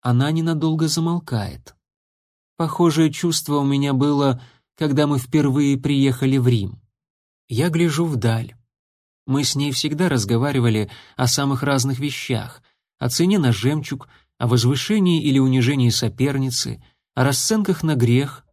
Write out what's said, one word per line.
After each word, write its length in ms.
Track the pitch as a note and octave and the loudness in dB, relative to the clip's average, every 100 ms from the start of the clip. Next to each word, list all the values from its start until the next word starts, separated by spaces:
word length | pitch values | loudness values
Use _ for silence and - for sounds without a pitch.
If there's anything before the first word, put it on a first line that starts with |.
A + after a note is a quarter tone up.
Она 260 | B2 B2 C#3 | 2 2 2
ненадолго 580 | D#3+ E3 D#3+ D#3+ D#3 D#3+ | 0 -2 0 0 0 -2
замолкает. 840 | D#3+ E3 E3+ E3 A#2 F#2+ D2 - _ _ _ _ _ _ _ _ _ | -2 -2 -2 -4 -6 -6 -10 -20 _ _ _ _ _ _ _ _ _
Похожее 560 | E3 - F3 D3+ D#3 | -6 2 2 4 0
чувство 460 | D3+ F3 D#3+ - D3 | 0 -2 -2 -2 -2
у 60 | |
меня 300 | C#3 C#3 C#3+ | 0 0 0
было, 480 | C3 C#3+ C#3+ C#3 B2+ - _ _ _ | 0 2 2 2 0 -6 _ _ _
когда 300 | D#3 C#3+ D3 | -2 0 0
мы 100 | C#3+ | 0
впервые 600 | B2 D#3 C#3+ C3+ C#3+ C#3 | 0 0 2 2 0 0
приехали 600 | D3 C#3 C#3 B2 C3+ C3+ | 0 2 2 0 0 2
в 100 | B2 | 2
Рим. 320 | A#2 G2 - _ _ _ _ _ _ _ | 0 -2 -10 _ _ _ _ _ _ _
Я 200 | A2+ E3+ | -4 -2
гляжу 360 | D#3+ E3+ C#3+ E3+ | 2 0 0 -2
вдаль. 500 | C3+ A#2 A2+ A#2 - _ _ _ _ _ _ - | 0 0 -2 -6 -16 _ _ _ _ _ _ -4
Мы 180 | C3+ | -2
с 120 | C#3+ C#3 | 0 -2
ней 160 | C#3+ | -2
всегда 360 | C3 D#3 D3 F#3 | -2 -4 -2 0
разговаривали 800 | C3 G2+ A#2 C#3 C3+ A#2+ G#2+ G#2+ - - - | 0 0 0 0 2 2 0 -2 -10 -20 -4
о 100 | B2+ | -2
самых 360 | - C#3 C3+ | 0 -2 -2
разных 360 | C#3 C#3 B2 B2 | 0 0 0 -4
вещах: 600 | C#3+ B2+ - A#2+ - - _ _ _ _ | -6 -8 -6 -6 -6 -16 _ _ _ _
о 100 | B2+ | -6
цене 300 | - E3+ G3+ | 0 2 4
на 120 | C3+ | 2
жемчуг, 560 | G#2 A#2 D3+ D3 C3+ - _ _ _ | 2 0 -2 -6 -10 -12 _ _ _
о 100 | A#2 | 0
возвышении 760 | A#2+ A#2+ C3+ - G#3+ F#3 E3 | 2 2 0 0 2 4 2
или 180 | D3 C3+ | 2 2
унижении 500 | C3 C3 A#2+ C#3+ B2 | 4 4 2 2 2
соперницы, 920 | - A2+ F#2+ C3+ C#3 C3 B2 B2+ A#2 - _ _ - | 2 -2 -2 -2 0 -4 -4 -6 -10 -16 _ _ -2
о 80 | |
расценках 580 | C3 C3+ - A3 G3 F3+ | 0 0 0 0 0 0
на 140 | D#3+ C#3+ | 0 0
грех 500 | A#2+ A#2+ C#3 - _ | 2 2 0 -8 _